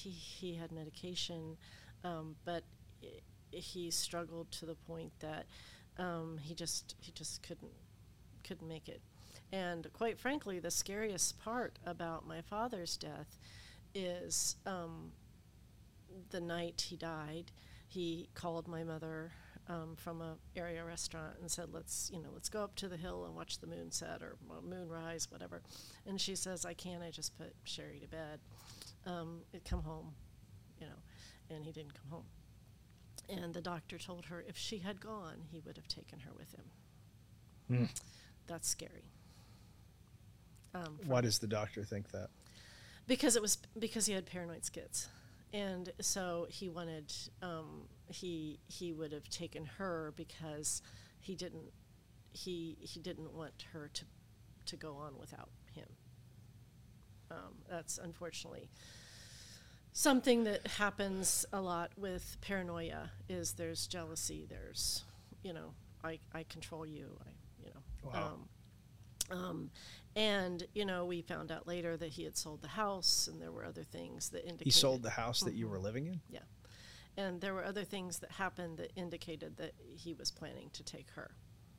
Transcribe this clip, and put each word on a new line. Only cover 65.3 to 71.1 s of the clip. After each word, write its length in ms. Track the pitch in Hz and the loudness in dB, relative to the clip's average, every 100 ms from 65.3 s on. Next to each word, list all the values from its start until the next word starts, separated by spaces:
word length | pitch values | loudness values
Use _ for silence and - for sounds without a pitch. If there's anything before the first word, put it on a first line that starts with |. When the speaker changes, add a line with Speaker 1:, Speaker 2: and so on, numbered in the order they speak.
| - | -8
Speaker 1:
you 120 | 190 | -6
know, 200 | 160 160 - - - | -4 -6 -10 -14 -6
"I, 160 | 160 160 - | -4 -4 -6
I 100 | 160 | -6
control 420 | 160 160 - 160 156 | -6 -6 -6 -4 -4
you," 320 | 151 170 - 123 | -6 -8 -10 -12
I, 40 | - - - | -12 -14 -14
you 60 | - | -12
know. 60 | - - - 139 | -10 -6 -4 0
Speaker 2:
Wow. 220 | 101 101 - - - - - - - - - - | 2 0 -2 -8 -14 -16 -18 -18 -16 -16 -4 -2
Speaker 1:
Um, 60 | 185 | 0
um, 340 | 185 160 156 - - - - 214 | -2 -2 -6 -8 -12 -12 -2 4
and, 500 | 214 202 180 175 180 | 6 6 4 0 0
you 120 | 208 202 | 2 4
know, 200 | 180 | 4
we 160 | 180 | 2